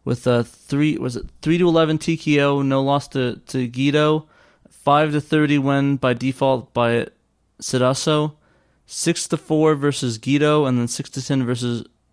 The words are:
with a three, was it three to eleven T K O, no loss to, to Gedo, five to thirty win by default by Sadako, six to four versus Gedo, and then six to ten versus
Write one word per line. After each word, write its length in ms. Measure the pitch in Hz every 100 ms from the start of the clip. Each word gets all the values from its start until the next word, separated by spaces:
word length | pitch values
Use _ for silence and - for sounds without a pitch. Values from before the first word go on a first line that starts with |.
with 220 | 127 123 127
a 180 | 120
three, 520 | 117 - - 143 151 -
was 180 | 127 120
it 100 | - -
three 180 | 156 170
to 100 | 175
eleven 300 | 165 156 156
T 180 | - 165
K 240 | 151 147
O, 220 | 143 143
no 200 | 135 135
loss 240 | 135 143 -
to, 280 | 135 123 - -
to 220 | 131 120
Gedo, 580 | 127 139 147 151 156 - _ _ _ _
five 420 | - 143 147 156
to 80 | 147
thirty 380 | - 156 151 147
win 380 | 135 139 139 135
by 180 | 127
default 600 | 123 131 131 135 127 -
by 320 | 123 120 117 - _ _ _ _ -
Sadako, 760 | - 127 127 139 160 151 151 - _ _ _ _ -
six 400 | - 165 165 -
to 80 | 160
four 380 | - 156 156
versus 440 | 147 143 131 127 110
Gedo, 500 | 127 139 151 151 135
and 100 | 123
then 100 | 120
six 220 | - -
to 140 | 135
ten 200 | 131 135
versus 400 | 120 120 123 117 - _ _